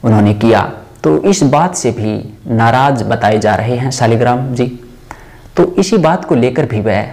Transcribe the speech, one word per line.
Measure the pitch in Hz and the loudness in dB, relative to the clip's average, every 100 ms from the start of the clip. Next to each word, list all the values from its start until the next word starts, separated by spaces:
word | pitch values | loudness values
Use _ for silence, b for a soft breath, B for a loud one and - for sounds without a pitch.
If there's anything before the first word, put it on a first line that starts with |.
उन्होंने | 123 110 104 | 2 2 2
किया। | 104 113 107 95 - - - | 2 2 2 0 -8 -18 -6
तो | 156 151 | 0 0
इस | 196 196 | 2 2
बात | 139 143 175 | 2 2 0
से | - 127 | -2 -4
भी | 117 107 107 - - - | -2 -4 -4 -8 -16 -4
नाराज़ | 113 113 120 147 135 | 0 2 2 2 0
बताए | 107 117 110 107 | -2 0 0 2
जा | 107 | 2
रहे | 104 107 123 | 0 -2 -2
हैं | 131 | -4
सालिग्राम | 127 117 113 120 123 135 | -2 0 2 2 0 -2
जी। | 120 123 - - - B B B B B - | -2 -4 -4 -18 -20 B B B B B -2
तो | 185 | 0
इसी | - 190 220 | 0 0 2
बात | 156 180 | 2 0
को | - | 0
लेकर | 139 120 127 131 | 0 2 0 -2
भी | 113 | -2
वह | 104 101 208 | 0 -2 -4